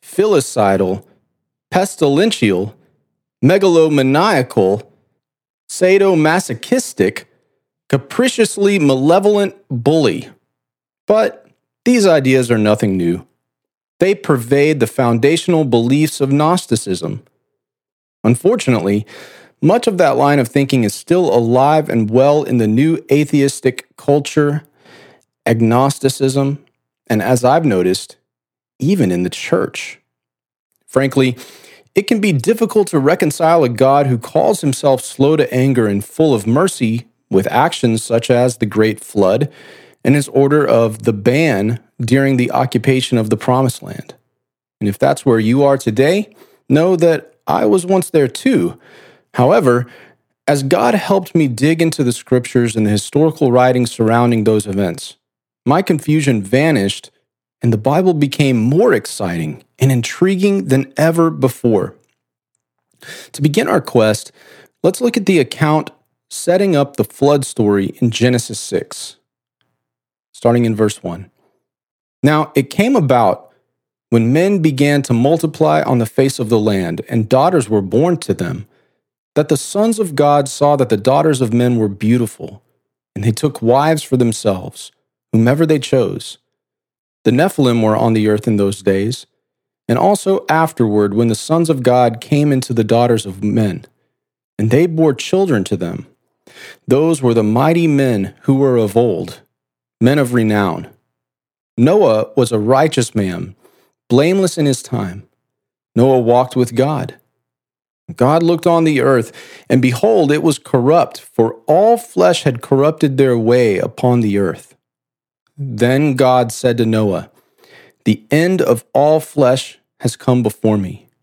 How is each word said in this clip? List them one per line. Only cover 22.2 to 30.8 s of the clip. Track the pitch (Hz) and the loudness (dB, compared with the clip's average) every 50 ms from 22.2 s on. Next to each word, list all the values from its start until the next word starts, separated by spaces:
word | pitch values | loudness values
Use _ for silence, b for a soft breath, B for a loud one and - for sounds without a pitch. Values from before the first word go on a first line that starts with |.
| 131 143 147 151 147 | 4 4 2 0 0
in | - 127 | 0 0
the | 120 113 | 0 0
new | 107 107 120 143 160 165 - - - | 2 2 2 2 0 0 -2 -2 0
atheistic | 139 147 147 143 - 143 139 139 - - - 131 120 - - _ _ | 0 0 2 0 0 0 0 0 -2 -2 -4 -4 -4 -4 -16 _ _
culture, | - - - 143 147 139 - - 156 147 147 147 151 - _ b b b b b b b b b b b b _ _ _ | -8 -2 0 0 0 0 -2 -2 0 0 0 -2 -4 -8 _ b b b b b b b b b b b b _ _ _
agnosticism, | - 117 113 117 110 117 123 135 139 139 - - 135 135 - 139 135 131 139 139 139 143 143 _ _ _ _ _ _ _ _ _ | -2 0 0 2 2 2 2 2 0 -2 -2 -4 -4 -2 -2 -4 -2 0 0 -2 -2 -4 -6 _ _ _ _ _ _ _ _ _
and | _ 120 107 | _ -4 -2
as | 92 110 131 123 123 | 0 0 0 0 2
I've | 127 139 165 160 | 2 2 2 2
noticed, | 143 101 92 90 90 92 - - - - _ _ _ _ _ _ _ _ _ _ _ _ _ | 0 0 2 0 0 -2 -2 -6 -14 -20 _ _ _ _ _ _ _ _ _ _ _ _ _
even | 131 151 202 190 123 92 | -2 0 0 2 0 0
in | 90 87 90 | 0 -2 -4
the | 180 | -4
church. | - - - - - 185 - - - - - - - _ _ _ _ _ _ _ _ _ _ _ _ _ _ _ _ _ | -6 -8 -4 -2 -2 -2 -2 -4 -8 -10 -14 -14 -16 _ _ _ _ _ _ _ _ _ _ _ _ _ _ _ _ _